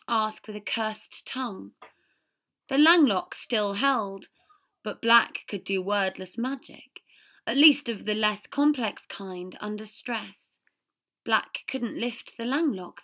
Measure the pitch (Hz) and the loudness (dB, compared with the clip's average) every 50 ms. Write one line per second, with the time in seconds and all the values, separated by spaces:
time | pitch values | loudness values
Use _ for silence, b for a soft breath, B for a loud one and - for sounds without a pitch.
0 | _ - 240 220 214 214 208 - - - 208 208 208 - - 233 220 220 208 - | _ -2 0 0 0 0 -2 -6 -8 -8 -10 -8 -8 -6 -4 -2 -2 -2 -4 -4
1 | - - - - - - - 254 262 233 190 190 196 202 - _ - - _ _ | -8 -8 -8 -8 -8 -8 -6 -6 -6 -6 -6 -8 -12 -14 -16 _ -20 -20 _ _
2 | _ _ _ _ _ _ _ _ _ _ _ _ _ - 262 277 302 320 349 359 | _ _ _ _ _ _ _ _ _ _ _ _ _ -2 2 4 6 6 8 6
3 | 302 247 202 185 - - - - - - 240 220 208 202 202 202 240 277 277 240 | 6 6 4 2 -2 -2 -4 -4 -2 0 0 0 0 0 -2 0 0 2 2 0
4 | 208 196 196 196 - - b b b b b b b b b _ - 214 190 - | -2 -4 -6 -10 -14 -18 b b b b b b b b b _ -8 -8 -6 -2
5 | - 226 233 233 - - - - - - - 185 - - 196 190 185 190 202 202 | 4 6 6 6 6 4 -6 -14 -10 -8 -8 -6 -4 -2 -2 -2 0 0 0 0
6 | 196 190 190 - 185 185 - - 233 254 277 254 - - - - - _ - - | 0 -2 -2 -4 -8 -8 -6 -4 -4 -4 -4 -6 -10 -14 -20 -20 -20 _ -20 -20
7 | b b b b b b b b b - - 277 294 311 285 - - - 226 190 | b b b b b b b b b -2 4 8 8 8 8 6 2 -2 -4 -4
8 | 190 202 208 214 214 214 208 196 - - - - 285 302 294 262 240 208 - - | -2 -2 0 2 2 0 0 0 -6 -6 0 2 4 4 4 2 0 -2 -4 -6
9 | - - - - 196 190 185 180 180 185 180 - - 208 214 202 220 208 - - | -12 -12 -10 -10 -8 -8 -6 -8 -8 -10 -10 -8 -6 -6 -6 -6 -8 -10 -12 -12
10 | - - 240 220 208 196 196 - - - - - _ _ _ _ _ _ _ _ | -8 -6 -6 -6 -6 -8 -14 -16 -18 -18 -18 -20 _ _ _ _ _ _ _ _
11 | _ _ _ _ - - 226 208 - - - - - - - 262 226 220 113 156 | _ _ _ _ -4 0 0 0 0 0 -10 -10 -8 -6 -6 -4 -4 -4 -4 -2
12 | 226 247 240 - - - - - 233 240 262 302 339 302 214 185 180 175 - - | -4 -4 -4 -6 -12 -12 -10 -6 -4 -2 0 2 2 2 0 -2 -6 -10 -14 -16